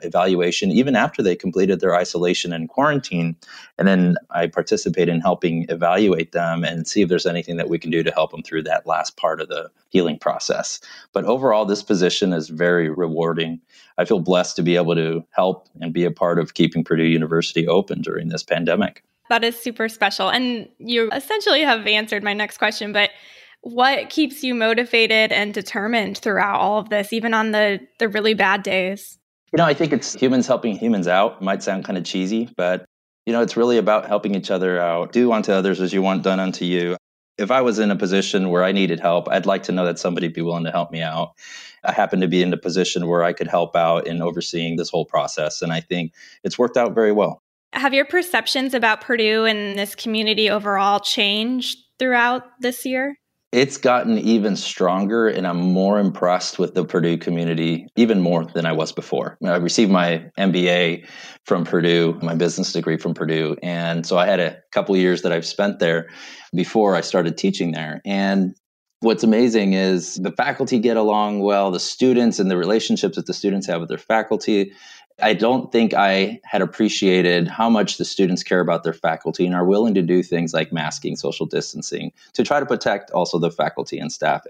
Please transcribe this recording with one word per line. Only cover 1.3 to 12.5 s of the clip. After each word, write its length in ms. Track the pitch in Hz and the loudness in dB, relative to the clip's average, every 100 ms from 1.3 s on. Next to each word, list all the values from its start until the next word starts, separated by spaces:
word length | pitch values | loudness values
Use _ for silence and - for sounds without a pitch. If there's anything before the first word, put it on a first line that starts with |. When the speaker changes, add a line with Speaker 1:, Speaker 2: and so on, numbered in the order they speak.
| 87 | 0
Speaker 1:
completed 440 | 95 92 95 90 | -2 0 2 2
their 140 | 92 | 2
isolation 580 | 87 90 87 90 87 87 | 2 0 0 0 0 -4
and 160 | 82 80 | -6 -6
quarantine. 680 | - 147 143 - 175 170 165 - - - - | 0 0 0 -2 -2 -2 -4 -14 -20 -12 0
And 80 | 95 | 2
then 300 | 92 87 85 - | 4 4 2 -2
I 180 | 87 85 | -4 -2
participate 600 | - - 107 98 87 85 | -2 0 0 0 0 2
in 120 | 82 | 2
helping 460 | 92 87 87 82 85 | 0 0 0 -2 -4
evaluate 640 | 82 85 95 104 85 82 | -2 0 4 4 2 -2
them 320 | 85 85 82 | -2 -2 -2
and 220 | 80 85 80 | -2 -4 -2
see 160 | 104 | 0
if 60 | 87 | 2
there's 180 | 87 90 | 2 0
anything 320 | 85 85 85 | -4 -4 -4
that 100 | 80 | -4
we 100 | 85 | -4
can 120 | 82 | -2
do 120 | 85 | -2
to 80 | 80 | 0
help 220 | 80 78 | 0 -2
them 100 | - | -4
through 220 | - 80 | -8 -6
that 220 | 78 80 - | -2 -2 0
last 300 | 80 - - | -4 -4 -4
part 240 | 82 78 | -4 -2
of 80 | 73 | -6
the 220 | 76 80 _ _ | -8 -10 _ _
healing 280 | 95 82 76 | 0 0 -2
process. 600 | 80 73 - - - - - - - | -4 -4 -4 -6 -6 -12 -16 -20 -8
But 120 | 98 | -4
overall, 400 | 92 131 135 107 | -2 0 2 2
this 180 | 101 101 | 2 -2
position 500 | - 98 90 - 95 | 0 2 2 2 0
is 160 | 85 | 0
very 400 | 78 | -4